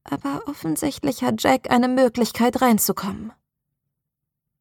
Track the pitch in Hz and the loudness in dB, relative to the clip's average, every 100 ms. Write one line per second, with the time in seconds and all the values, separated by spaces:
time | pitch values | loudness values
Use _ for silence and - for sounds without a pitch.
0 | - 277 277 285 440 294 320 302 302 - | -10 -8 -6 -6 -8 -8 -4 -2 -4 -2
1 | 285 254 247 220 - 262 - 247 247 254 | -4 -2 -2 0 2 0 2 2 2 4
2 | 254 240 226 - 233 247 254 214 - - | 2 2 -2 2 0 4 4 4 2 -2
3 | 196 208 220 - _ _ _ _ _ _ | -6 -8 -12 -16 _ _ _ _ _ _
4 | _ _ _ _ _ _ | _ _ _ _ _ _